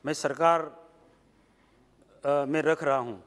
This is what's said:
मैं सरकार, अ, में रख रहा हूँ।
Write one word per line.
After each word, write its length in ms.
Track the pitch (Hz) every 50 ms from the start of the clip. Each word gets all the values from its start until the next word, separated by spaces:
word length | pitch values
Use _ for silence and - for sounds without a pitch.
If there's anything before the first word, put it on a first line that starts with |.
| -
मैं 80 | 143 156
सरकार, 480 | - - 143 139 147 165 165 170 165
अ, 1800 | 156 151 - - - - _ _ _ _ _ _ _ _ _ _ _ _ _ _ _ _ _ _ _ _ _ _ _ _ _ - - 139 143 147 143
में 140 | 135 151 156
रख 220 | 147 156 160 - 160
रहा 140 | 143 135
हूँ। 260 | 135 120 120 107 92 90